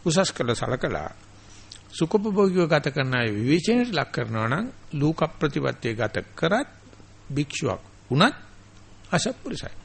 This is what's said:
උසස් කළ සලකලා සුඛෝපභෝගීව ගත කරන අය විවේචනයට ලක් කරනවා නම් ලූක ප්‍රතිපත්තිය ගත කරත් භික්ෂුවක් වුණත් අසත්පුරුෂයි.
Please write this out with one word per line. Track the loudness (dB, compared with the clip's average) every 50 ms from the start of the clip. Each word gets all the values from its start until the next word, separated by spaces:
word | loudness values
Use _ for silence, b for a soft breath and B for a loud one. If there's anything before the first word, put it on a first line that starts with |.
උසස් | 0 2 2 2 2 0
කළ | 0 -2 0 0
සලකලා | 0 0 0 -2 -2 -2 -2 -2 -2 -4 -4 -6 -10 -14 -20 -20 -20 B B B B B B B B B B -16
සුඛෝපභෝගීව | -4 -4 -2 2 2 0 2 2 2 4 4 4 6 4 4
ගත | 4 4 2 2 0
කරන | -2 0 0 2 2
අය | 2 2 0
විවේචනයට | 0 0 2 4 2 4 4 2 2 2 2 0
ලක් | 0 -2 -2 -2
කරනවා | -4 -4 -4 -2 -2 -2 0 0
නම් | 0 0 -2 -6 -8 -14 -14 -8 -4
ලූක | 0 2 0 2 2 -2 -2 0
ප්‍රතිපත්තිය | -2 -2 0 0 0 -2 -2 -2 -2 -4 -4 -2
ගත | 0 -2 -2 -2 -4 -6 -6
කරත් | -6 -2 0 0 2 0 -2 -4 -10 -20 -20 -20 -20 -20 -20 -20 -20 -20 -14
භික්ෂුවක් | -6 -4 -4 -4 -2 -4 -4 -2 -2 -2 -4 -6 -18 -20 -20 -6
වුණත් | 0 4 4 4 4 2 -2 -16 -20 -20 -20 -20 -20 -20 -20 -20 -20 -20 -20 -8
අසත්පුරුෂයි. | -2 -2 0 0 -2 -6 -6 -10 -10 -10 -10 -10 -12 -14 -14